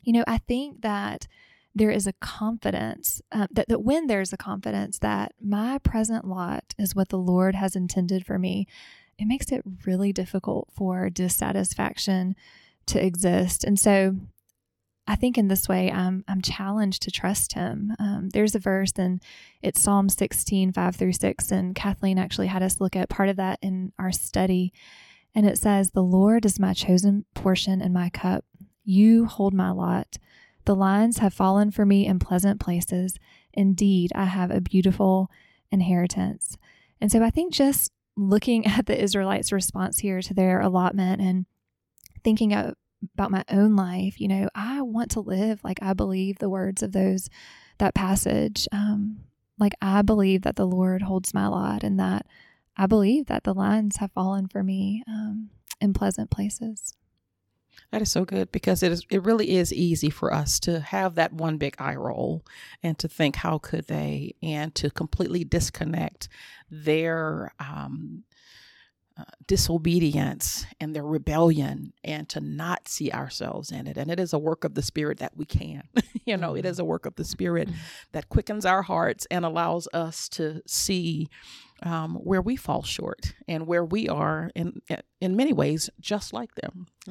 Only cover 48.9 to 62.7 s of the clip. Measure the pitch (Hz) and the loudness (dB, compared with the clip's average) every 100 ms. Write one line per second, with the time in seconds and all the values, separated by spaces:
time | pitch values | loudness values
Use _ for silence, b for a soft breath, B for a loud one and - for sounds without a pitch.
48.9 | 208 208 214 - _ _ - 208 - 196 | 0 -2 -6 -14 _ _ 0 0 2 2
49.9 | 196 208 214 190 190 - - 190 185 185 | 4 6 6 4 4 2 0 2 2 2
50.9 | 185 196 190 190 - 202 196 196 208 208 | 2 0 -2 -2 -2 0 0 -2 -2 0
51.9 | 190 190 190 - b b b b - 196 | 0 0 -2 -6 b b b b -2 4
52.9 | 220 202 269 285 - - 190 202 214 214 | 4 6 4 2 -2 -2 0 2 2 0
53.9 | - 202 - 190 196 190 202 190 190 196 | -2 -4 -2 -2 0 -2 -2 -2 0 -2
54.9 | 214 247 214 214 214 214 - - - 208 | -4 -6 -8 -6 -8 -10 -16 -20 -2 0
55.9 | 190 196 190 214 - 202 - 226 214 - | 0 -2 -2 -4 -4 -4 -6 -8 -10 -12
56.9 | - _ _ _ _ _ _ _ b b | -14 _ _ _ _ _ _ _ b b
57.9 | 214 214 196 185 190 185 - - 180 185 | -4 -2 0 -2 -2 -2 -2 0 2 2
58.9 | 175 - 196 190 226 - 185 170 - 175 | 0 -2 0 2 2 2 2 2 0 0
59.9 | 160 151 - 165 151 147 - - 165 143 | 2 0 -2 -2 0 0 -2 -2 -2 -4
60.9 | 196 190 165 160 160 160 156 143 - 135 | -2 0 0 -2 -2 -4 -2 -4 -4 -6
61.9 | 135 135 - - 160 B B B | -6 -6 -4 -4 -4 B B B